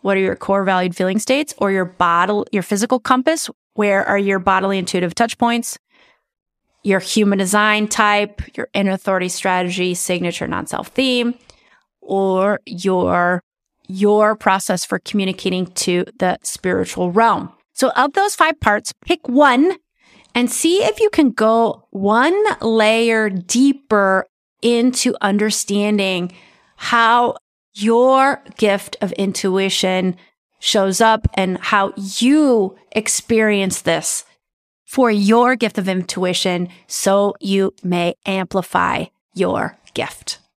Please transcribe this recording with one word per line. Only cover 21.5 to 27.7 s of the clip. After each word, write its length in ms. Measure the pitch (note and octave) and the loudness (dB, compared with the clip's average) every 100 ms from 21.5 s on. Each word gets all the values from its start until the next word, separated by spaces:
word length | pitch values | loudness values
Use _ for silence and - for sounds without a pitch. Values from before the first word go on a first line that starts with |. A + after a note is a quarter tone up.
| A3+ A3+ - _ | 2 2 -2 _
one 460 | G3 G3 A3 C#4 F#4+ G#4+ - | -4 0 2 2 2 0 -2
layer 680 | A3+ A3+ G#3+ A3+ A#3 A3+ G#3+ | 0 2 2 2 2 0 0
deeper 960 | F#3+ F3 A#3 C#4 C#4 _ G#3+ G3 F#3+ - _ _ _ | -4 -4 2 2 2 _ 2 4 2 -2 _ _ _
into 540 | A#3 A#3+ B3 B3+ B3+ - | 0 2 2 0 -2 0
understanding 1120 | G3+ G3+ G#3+ G#3+ - G3+ G#3 G#3 F#3+ F#3 F3 - - _ _ _ | 0 0 0 -2 -4 -2 0 0 0 -2 -6 -10 -20 _ _ _
how 600 | - A#3+ A3+ A#3+ A#3+ - _ _ _ | -2 2 4 4 2 -4 _ _ _